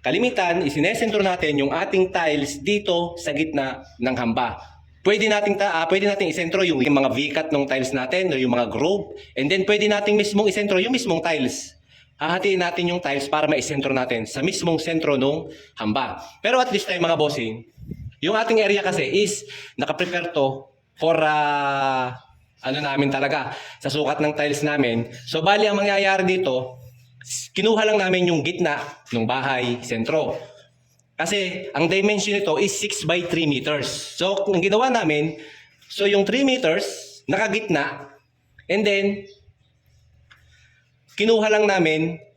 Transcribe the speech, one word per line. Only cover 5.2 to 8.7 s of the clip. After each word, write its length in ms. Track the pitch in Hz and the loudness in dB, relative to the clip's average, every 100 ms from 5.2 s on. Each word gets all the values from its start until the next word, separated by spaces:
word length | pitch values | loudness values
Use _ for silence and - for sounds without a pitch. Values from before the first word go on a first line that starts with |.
| 214 | 4
nating 240 | 208 208 196 | 2 2 0
ta-, 240 | 202 165 | 0 0
ah, 80 | 165 | 2
pwede 160 | 190 | 2
nating 240 | 202 202 180 | 2 0 -2
isentro 320 | 190 165 196 | 0 -2 0
yung, 240 | 185 143 | 2 2
yung 160 | 127 139 | 4 4
mga 80 | 135 | 4
V-cut 400 | 117 147 151 156 | 0 -2 -2 0
ng 160 | 147 | 0
tiles 320 | 135 135 123 139 | 0 -2 -2 -4
natin 320 | 127 180 185 | -2 0 0
o 80 | 139 | 0
yung 160 | 127 | 0
mga 160 | 120 | 0
groove. 480 | 117 | 0